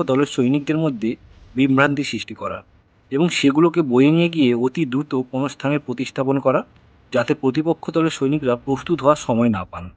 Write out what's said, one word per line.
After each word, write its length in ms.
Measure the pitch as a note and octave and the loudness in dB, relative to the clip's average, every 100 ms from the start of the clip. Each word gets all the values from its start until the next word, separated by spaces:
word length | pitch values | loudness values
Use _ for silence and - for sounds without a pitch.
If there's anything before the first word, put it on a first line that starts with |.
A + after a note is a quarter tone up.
দলের 260 | C3+ C3 C#3+ | -2 0 0
সৈনিকদের 440 | - B2 D3 C#3+ D#3 | 0 0 0 -2 -2
মধ্যে 320 | D#3+ A#2+ A2 - - - - | -2 -4 -6 -8 -12 -20 -10
বিভ্রান্তি 500 | B2+ C3+ C3 C#3+ C#3+ | 0 2 4 2 0
সৃষ্টি 300 | C#3 A2 - | -4 -8 -10
করা 240 | G#2+ G2 F2+ - _ _ _ - | -12 -10 -10 -14 _ _ _ -4
এবং 140 | C3+ E3+ | 0 0
সেগুলোকে 520 | - C#3 C#3+ E3+ E3+ | 2 2 4 4 2
বয়ে 280 | C#3+ A#2+ C#3+ | 2 4 6
নিয়ে 180 | E3 E3+ | 4 2
গিয়ে 220 | E3 B2+ | 2 2
অতি 280 | A#2+ B2+ E3+ | 2 0 -2
দ্রুত 280 | C#3+ C3 D3 C3 B2+ | -2 -2 -2 -4 -4
কোনো 160 | C3 C#3 | -4 -6
স্থানে 280 | - C#3+ D3 | -4 -4 -4
প্রতিস্থাপন 580 | C#3+ B2 B2+ - C3 C#3 | -4 -8 -6 -4 -2 0
করা, 200 | C3 C#3+ - _ _ _ - | 2 0 -2 _ _ _ -6
যাতে 200 | B2 A#2+ | -2 -2
প্রতিপক্ষ 500 | D3+ C3 C3 D#3 D#3+ - | 0 0 0 0 -2 -4
দলের 260 | E3 D#3+ - | -2 -2 0
সৈনিকরা 360 | C3+ D3+ C3 A#2+ | -2 0 0 -2
প্রস্তুত 420 | C3+ C3 - E3 | -2 -4 -2 0
হওয়ার 200 | C3+ D3+ - | 2 2 0
সময় 240 | A#2 A#2+ | 0 2
না 120 | G2+ | 0
পান। 200 | F#2 F2 F2 | -6 -14 -16